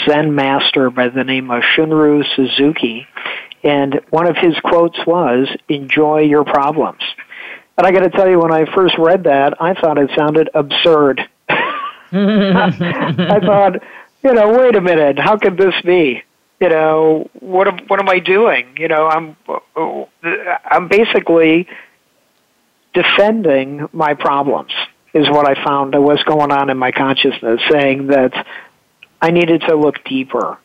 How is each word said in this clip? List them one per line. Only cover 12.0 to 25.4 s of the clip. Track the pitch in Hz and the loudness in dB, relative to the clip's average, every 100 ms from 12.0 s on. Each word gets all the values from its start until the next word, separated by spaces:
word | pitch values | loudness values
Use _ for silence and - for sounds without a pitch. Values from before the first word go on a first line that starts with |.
| - 180 202 214 196 185 190 - 175 - 170 - 170 208 | -8 -2 0 2 2 2 0 -2 -4 -4 -4 -2 0 0
thought, | 185 202 196 185 - - - _ | 2 2 2 0 -10 -20 -20 _
you | 269 | 0
know, | 240 214 240 | 4 4 4
"Wait | 254 | 4
a | 208 | 2
minute, | 180 160 147 135 | 2 2 2 0
how | 156 214 | 0 0
could | 202 180 | 0 2
this | 190 - | 0 0
be? | 170 180 147 117 - _ _ - | 0 2 2 -2 -10 _ _ -2
You | 180 | 0
know, | 160 156 156 160 156 - - | 2 2 2 2 0 -4 -16
what | 190 185 196 | -4 0 0
am, | 180 - | -2 -4
what | 196 | -2
am | 196 | 0
I | 185 | 0
doing? | 180 190 226 135 123 135 | 2 2 2 0 -4 -6
You | 160 | -2
know, | 156 160 | 0 0
I'm, | 156 160 151 - - - 156 160 143 135 _ 165 196 180 175 | 0 -4 -14 -10 -10 -10 -8 -6 -6 -12 _ -8 -6 -6 -6
I'm | - 190 175 | -2 -2 0
basically | 202 226 208 - 165 160 165 180 - - _ _ _ _ _ _ _ _ _ _ | 0 2 0 2 2 4 2 -2 -12 -20 _ _ _ _ _ _ _ _ _ _
defending | - - - 208 226 170 135 135 143 151 | -4 0 2 2 2 2 0 -2 -8 -10
my | 165 151 | -4 -4
problems," | 143 160 143 143 87 69 - - _ _ | -2 -2 0 0 -2 -4 -10 -10 _ _
is | 160 147 | 0 2
what | 147 | 2